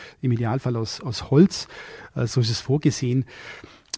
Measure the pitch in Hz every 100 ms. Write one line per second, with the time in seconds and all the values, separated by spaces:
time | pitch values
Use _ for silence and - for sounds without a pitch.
0 | - - 131 117 113 131 - 117 113 -
1 | 151 110 - 139 190 - - - - -
2 | - - 120 131 113 113 - 143 151 -
3 | 123 127 - - - - - - -